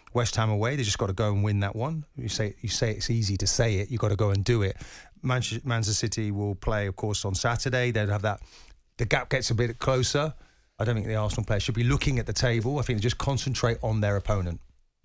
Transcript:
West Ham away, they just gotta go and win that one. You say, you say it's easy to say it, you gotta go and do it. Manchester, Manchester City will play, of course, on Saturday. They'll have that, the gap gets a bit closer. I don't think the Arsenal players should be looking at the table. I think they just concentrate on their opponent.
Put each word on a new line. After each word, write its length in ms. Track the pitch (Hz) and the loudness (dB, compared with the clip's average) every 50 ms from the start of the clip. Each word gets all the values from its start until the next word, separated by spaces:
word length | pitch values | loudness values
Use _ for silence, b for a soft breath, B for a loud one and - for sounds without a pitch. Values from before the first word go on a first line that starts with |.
| B B - | B B 0
West 240 | 123 120 - - | 0 0 2 2
Ham 120 | - 110 110 | 2 2 2
away, 280 | 107 101 107 120 143 | 2 2 2 0 0
they 60 | 143 123 | 0 0
just 140 | 104 - | 0 0
gotta 140 | - 110 95 | 0 0 -2
go 220 | 95 92 110 104 104 | 0 0 0 2 2
and 100 | 101 101 | 2 2
win 160 | 107 101 101 | 2 2 2
that 160 | 101 98 113 | 0 0 -2
one. 300 | 107 120 151 165 156 147 - _ | -2 -4 -2 -4 -6 -8 -8 _
You 140 | - 123 110 | -8 -6 -6
say, 260 | - - 110 104 - - | -2 -2 -2 -4 -4 -6
you 80 | - 107 | -6 -4
say 220 | - - 127 113 | -2 0 0 0
it's 180 | 104 101 - - | 0 -2 -2 0
easy 260 | 117 113 110 95 98 | 0 2 2 2 2
to 100 | 92 107 | 0 0
say 340 | 101 - - 120 117 104 92 | 0 2 2 2 2 2 0
it, 120 | 104 - | -2 -2
you 60 | 131 | -2
gotta 180 | 110 - 107 101 | 0 0 0 2
go 140 | 101 110 101 | 2 2 2
and 160 | 98 101 95 | 2 2 2
do 160 | - 120 113 | 2 2 2
it. 160 | 98 95 - B B B B B B B B - | 2 0 -2 B B B B B B B B -6
Manchester, 460 | - 131 127 127 117 - 110 117 - | -2 0 0 0 0 -2 -4 -4 -2
Manchester 260 | 131 120 113 110 107 107 | 0 0 0 2 0 0
City 360 | - - 110 - 113 110 104 | 0 0 -2 -2 -2 -2 -2
will 240 | 101 101 104 104 101 | -2 -2 -2 -2 -4
play, 320 | - - - 110 104 104 | -2 -2 0 0 2 0
of 80 | 98 92 | -2 -4
course, 300 | - - 107 104 - - | -4 -4 -2 -2 -2 -2
on 100 | 101 95 | -2 -2
Saturday. 560 | - - 117 120 110 - 135 117 127 123 123 | 0 0 0 0 0 -2 -2 0 0 0 0
They'll 160 | 113 110 104 | 0 0 0
have 140 | 101 104 104 | 0 0 0
that, 180 | 98 107 101 - B B B B B B B _ _ _ _ | 0 -2 -2 -2 B B B B B B B _ _ _ _
the 80 | - 120 | -6 0
gap 240 | 107 - 135 127 - | 2 2 0 2 0
gets 220 | - 131 123 - | -2 -2 0 0
a 40 | 120 | 0
bit 220 | 110 120 117 117 - | 0 0 0 -2 -2
closer. 560 | - 135 131 127 123 - - 143 147 156 - b b b b b b b b - | 0 2 2 2 2 2 2 0 0 0 -4 b b b b b b b b -2
I 40 | 110 | 0
don't 120 | 113 120 | 0 0
think 100 | 110 104 | 0 -2
the 100 | 107 110 | -2 -2
Arsenal 280 | 107 107 104 - - 107 | 0 0 0 -2 -2 0
players 160 | - 110 101 | 0 0 0
should 140 | - - 110 | 0 0 0
be 80 | 117 120 | 2 2
looking 340 | 123 143 143 - 147 131 | 2 2 2 2 2 0
at 80 | 120 113 | 0 0
the 80 | - 107 | -2 -2
table. 460 | - - 123 117 113 104 127 143 147 | 0 2 2 2 2 0 0 -2 -2
I 20 | |
think 160 | 120 - 120 | 0 0 0
they 60 | 104 104 | 0 0
just 160 | 123 - - | 0 0 0
concentrate 580 | - 139 139 123 - 135 123 - - 117 117 - - | 0 0 0 0 -2 -2 0 2 2 0 0 0 -2
on 180 | 113 110 110 | -2 0 2
their 140 | 104 101 101 | 2 2 0
opponent. 460 | 98 - - 107 98 87 87 82 - - - _ _ _ _ _ _ | 0 0 0 0 0 0 -2 -4 -6 -10 -20 _ _ _ _ _ _